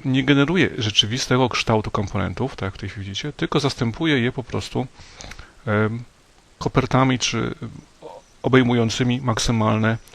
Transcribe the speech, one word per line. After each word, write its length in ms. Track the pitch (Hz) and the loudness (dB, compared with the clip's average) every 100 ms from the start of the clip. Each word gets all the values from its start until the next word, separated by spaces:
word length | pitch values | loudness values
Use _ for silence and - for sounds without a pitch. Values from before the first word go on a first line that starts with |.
| 135 | 0
nie 180 | 131 | 0
generuje 460 | 131 139 143 180 120 - | 4 4 4 2 0 0
rzeczywistego 720 | 107 - 104 127 - 127 127 | 0 0 0 -4 0 2 2
kształtu 420 | - - 110 - | 0 2 2 2
komponentów, 640 | - 98 104 92 92 - - | -4 -2 -2 -4 -4 -6 -4
tak 60 | |
jak 120 | 95 | -8
w 40 | - | -8
tej 120 | 98 | -12
chwili 160 | 101 98 | -10 -10
widzicie, 280 | 98 147 | -8 -8
tylko 260 | - 165 151 | -6 0 0
zastępuje 600 | 139 - 117 110 160 143 | 0 0 -4 0 0 2
je 120 | 117 | 0
po 120 | 131 | -2
prostu, 440 | 117 107 - 123 120 - - - - - - - - | -6 -6 -4 -4 -4 -10 -20 -20 -18 -18 -20 -12 -2
em, 380 | 107 110 117 123 _ _ _ _ _ | 0 0 -2 -12 _ _ _ _ _
kopertami 600 | - - 139 131 131 123 | 0 0 2 2 4 2
czy 360 | - 117 120 - 113 - - _ - - _ - | -2 -2 -4 -6 -12 -14 -20 _ -20 -20 _ -6
obejmującymi 800 | 139 131 120 120 113 - 123 123 | 4 4 6 4 2 2 0 0
maksymalne 760 | 131 110 - 117 110 110 110 113 - | 0 0 2 2 2 4 2 0 -6